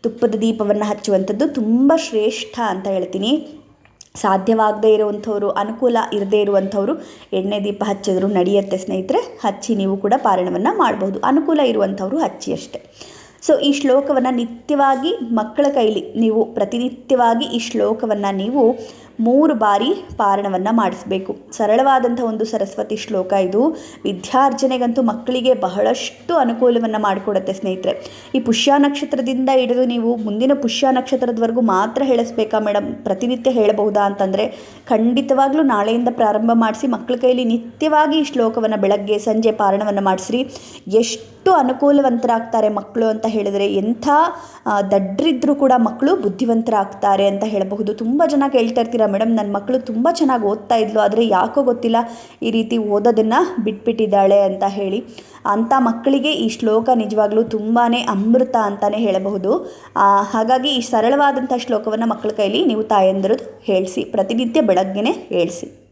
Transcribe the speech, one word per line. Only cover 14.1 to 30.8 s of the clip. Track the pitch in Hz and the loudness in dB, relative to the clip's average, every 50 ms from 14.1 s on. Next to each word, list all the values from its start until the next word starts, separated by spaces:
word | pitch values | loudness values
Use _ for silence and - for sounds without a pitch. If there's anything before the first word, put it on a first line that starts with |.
| 294 262 254 254 262 | 0 0 0 0 -2
ನಿತ್ಯವಾಗಿ | 240 240 226 - - - - 294 277 277 277 269 254 262 339 453 - 262 226 233 | -2 -4 -6 -8 -14 -4 -2 0 2 4 2 2 0 0 -4 -4 -4 -4 -2 -2
ಮಕ್ಕಳ | 214 214 220 - - 285 285 285 | -2 -2 -2 0 0 0 2 2
ಕೈಲಿ | 262 233 214 214 196 - - - | 2 2 2 0 -2 -6 -6 -2
ನೀವು | - 226 220 220 226 226 | 0 0 2 2 2 0
ಪ್ರತಿನಿತ್ಯವಾಗಿ | 226 - - 202 196 - 233 247 254 247 - - - 269 254 240 233 233 233 294 | -2 -2 -4 -4 -2 -2 -4 -4 -4 -6 -10 -2 0 2 4 4 4 2 0 -2
ಈ | - - 240 | -4 -4 -6
ಶ್ಲೋಕವನ್ನು | 226 - - 226 208 208 220 220 - 220 214 208 202 196 196 | -6 -4 -2 -2 0 0 0 -2 -2 -4 -2 -2 -2 -4 -2
ನೀವು | 190 196 214 254 294 254 226 254 - - - - - - - - - | -2 -4 -2 2 2 4 4 2 0 -6 -16 -18 -20 -20 -20 -6 -2
ಮೂರು | 220 233 247 277 302 320 302 | 0 2 4 4 4 4 2
ಬಾರಿ | 220 220 208 202 202 220 269 392 - - - - - | 2 2 2 2 2 2 0 -2 -4 -6 -14 -6 -2
ಪಾರಾಯಣವನ್ನು | 220 202 196 196 202 202 190 185 185 208 226 | 0 0 0 0 -2 -2 -4 -2 -2 0 0
ಮಾಡಿಸ್ಬೇಕು. | 233 214 185 185 - - 202 190 190 190 - - - - - | 2 0 0 -4 -6 -8 -6 -6 -6 -4 -6 -10 -12 -12 -20
ಸರಳವಾದಂಥ | - - 220 208 214 240 269 277 269 262 240 247 240 240 | -6 -2 0 2 4 4 4 4 4 4 2 0 -2 0
ಒಂದು | 247 226 220 214 202 | -2 -4 -2 -4 -4
ಸರಸ್ವತಿ | 226 - 214 196 202 - - 208 - 208 | -4 -2 -4 -4 -4 -4 -8 -6 -6 -6
ಶ್ಲೋಕ | 214 - - 220 190 185 185 202 | -8 -6 -4 -4 -4 -2 0 0
ಇದು. | 196 190 180 190 208 254 320 311 - - - - - - | 0 0 0 2 2 2 0 0 -4 -14 -18 -20 -8 -6
ವಿದ್ಯಾರ್ಜನೆಗಂತೂ | - 196 175 - - - 254 269 277 240 - 269 262 262 254 247 240 233 269 | -6 -6 -6 -8 -2 2 2 2 2 2 0 -2 -2 0 0 -2 0 0 0
ಮಕ್ಕಳಿಗೆ | 254 226 208 - - - 254 254 233 214 208 | 0 0 -2 -4 -6 -4 -4 0 2 2 2
ಬಹಳಷ್ಟು | - 196 185 180 202 208 220 247 - - - - - - - 349 | 2 0 -4 -2 0 0 0 0 -2 -4 -12 -14 -16 -8 -2 0
ಅನುಕೂಲವನ್ನು | 320 262 233 233 233 254 247 240 233 226 220 214 214 | 2 2 0 0 2 2 2 2 2 0 -2 -2 -2
ಮಾಡಿಕೊಡುತ್ತೆ | 214 202 190 196 196 - 208 190 190 190 190 | 0 0 -2 -2 -4 -2 -2 -2 -2 -4 -6
ಸ್ನೇಹಿತರೆ. | 190 - 196 185 185 185 - - - - - - - - - - | -6 -4 -6 -6 -4 -4 -4 -4 -4 -8 -16 -18 -20 -20 -6 -4
ಈ | 262 | -4
ಪುಷ್ಯ | 233 233 220 - - 277 277 285 | 0 0 0 2 4 4 4 4
ನಕ್ಷತ್ರದಿಂದ | 285 285 285 285 294 - - 254 254 233 262 247 262 262 269 | 4 2 2 -2 -4 -4 -4 -2 -2 -2 -2 -2 0 2 4
ಹಿಡಿದು | 262 254 240 247 247 254 | 4 4 2 2 2 2
ನೀವು | 247 240 240 226 233 240 | 0 0 0 0 0 0
ಮುಂದಿನ | 233 214 214 202 214 240 262 285 277 | 0 -2 -4 -2 0 2 2 2 2
ಪುಷ್ಯ | 285 233 - - | 0 -4 -2 0